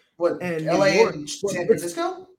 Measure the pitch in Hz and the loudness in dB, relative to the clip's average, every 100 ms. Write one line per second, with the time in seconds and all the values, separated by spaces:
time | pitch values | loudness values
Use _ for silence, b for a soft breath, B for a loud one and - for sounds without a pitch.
0 | b - 170 151 180 160 160 180 196 190 | b -4 -2 -2 -6 -4 0 2 4 4
1 | 220 151 - - 196 180 175 220 170 339 | 4 2 -10 -6 -4 -2 2 2 0 -4
2 | 349 370 - | -6 -6 -14